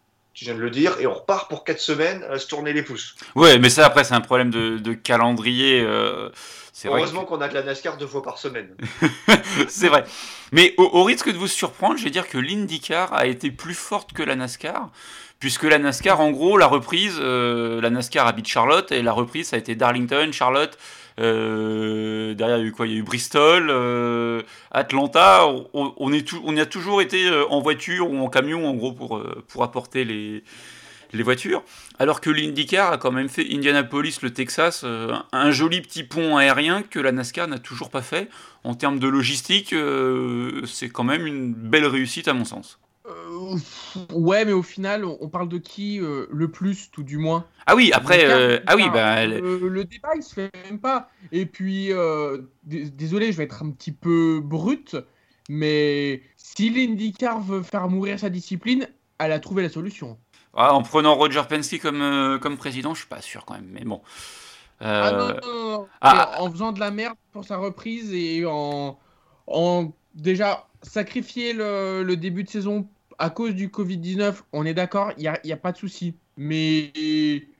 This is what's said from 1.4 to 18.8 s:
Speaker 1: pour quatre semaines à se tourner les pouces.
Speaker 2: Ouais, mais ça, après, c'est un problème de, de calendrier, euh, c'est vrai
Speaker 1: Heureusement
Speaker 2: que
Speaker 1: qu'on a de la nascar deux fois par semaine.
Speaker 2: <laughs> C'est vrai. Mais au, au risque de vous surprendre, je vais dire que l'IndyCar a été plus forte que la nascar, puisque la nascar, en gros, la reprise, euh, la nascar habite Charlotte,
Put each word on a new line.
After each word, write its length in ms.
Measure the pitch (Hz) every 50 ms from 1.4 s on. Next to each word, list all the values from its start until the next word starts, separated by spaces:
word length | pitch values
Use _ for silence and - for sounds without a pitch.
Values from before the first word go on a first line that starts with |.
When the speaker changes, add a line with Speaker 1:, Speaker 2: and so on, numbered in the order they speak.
| - -
Speaker 1:
pour 140 | 156 - -
quatre 160 | - 160 -
semaines 440 | - - 151 143 156 175 196 190 - -
à 80 | 135
se 100 | 135 131
tourner 240 | - 151 147 147 151
les 120 | 147 151 147
pouces. 320 | - 127 110 - - - - - - -
Speaker 2:
Ouais, 220 | 131 160 165 135
mais 120 | 120 123 123
ça, 140 | 123 156 156
après, 200 | 143 - 147 131
c'est 100 | 123 127
un 80 | 117
problème 300 | 110 - 127 127 123 123
de, 260 | 113 113 113 113 113
de 160 | 110 107 117 113
calendrier, 880 | 113 - - 123 113 117 120 120 113 107 120 123 123 135 135 131 127
euh, 480 | 117 110 107 107 110 107 - 90 104 - - - - - - - - -
c'est 160 | - - -
vrai 120 | 101 135 127
Speaker 1:
Heureusement 240 | 160 - 156 180 180
Speaker 2:
que 60 | -
Speaker 1:
qu'on 120 | 170 151
a 80 | 143 143
de 60 | 139
la 80 | 139 135
nascar 340 | 139 135 135 - 170 147
deux 100 | 139 147
fois 140 | 135 - 139
par 160 | 135 123 120
semaine. 380 | - - 139 123 117 104 92 92 - 120 110 - - 160 147 123 -
Speaker 2:
<laughs> 480 | - - 220 190 - - - - 143
C'est 220 | - - - 175 170
vrai. 160 | 147 143 - - - - - - - - - -
Mais 240 | - 160 180 - -
au, 60 | - 190
au 200 | - - 175 185
risque 260 | 208 254 240 - -
de 80 | 202
vous 100 | 170 190
surprendre, 500 | 180 - - - 165 - - 180 214 330
je 60 | 285 220
vais 80 | 156
dire 180 | 139 180 180 -
que 80 | -
l'IndyCar 720 | 131 127 151 196 214 208 165 160 151 - - 160 170 185 180
a 140 | 175 151 131
été 240 | 131 127 123 - 143
plus 240 | 123 - - 165 175
forte 400 | - - - 208 196 - - -
que 80 | -
la 140 | 156 143 135
nascar, 560 | 131 127 120 - - - 151 180 - 240 180 - - - - - - - - _ -
puisque 240 | - 135 127 - 151
la 160 | 156 156 147
nascar, 420 | 143 143 131 - - 190 190 156
en 80 | 156 151
gros, 280 | 143 131 160 180 208
la 100 | 196 170
reprise, 500 | 139 135 139 123 - 160 170 202 208 180 156
euh, 640 | 139 131 127 123 120 120 120 120 117 117 117 117
la 80 | 113 117
nascar 380 | 120 127 123 - - 151 127
habite 200 | 117 107 110 110
Charlotte, 440 | - - 135 113 135 156 180